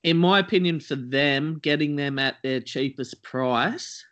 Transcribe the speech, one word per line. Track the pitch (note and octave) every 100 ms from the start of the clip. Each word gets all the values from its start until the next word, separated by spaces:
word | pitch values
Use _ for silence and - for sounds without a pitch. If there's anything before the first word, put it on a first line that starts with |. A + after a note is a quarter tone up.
in | E3+ E3
my | F3 G3
opinion, | F#3+ F#3+ F3+ D#3+
for | - C#3
them, | B2 C3+ C#3+ C3+ D3+ D#3
getting | D3+ D3 D3 D3
them | C#3+ C3+
at | C3+ -
their | C3+ C3
cheapest | B2 B2+ C3+ C3+ B2+ -
price | - B2+ B2+ A#2+ D#3+ D4+ - - -